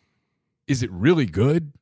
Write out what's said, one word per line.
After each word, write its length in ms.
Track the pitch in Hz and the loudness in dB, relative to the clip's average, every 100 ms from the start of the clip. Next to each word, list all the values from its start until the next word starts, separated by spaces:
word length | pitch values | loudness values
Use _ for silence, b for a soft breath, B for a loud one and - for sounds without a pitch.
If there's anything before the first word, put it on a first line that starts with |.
| _ _ _ _ _ _ - | _ _ _ _ _ _ -6
is 160 | 131 | -4
it 80 | 98 | -4
really 360 | 90 123 170 110 | 0 2 2 0
good? 460 | 87 127 165 151 - | 0 2 0 -2 -14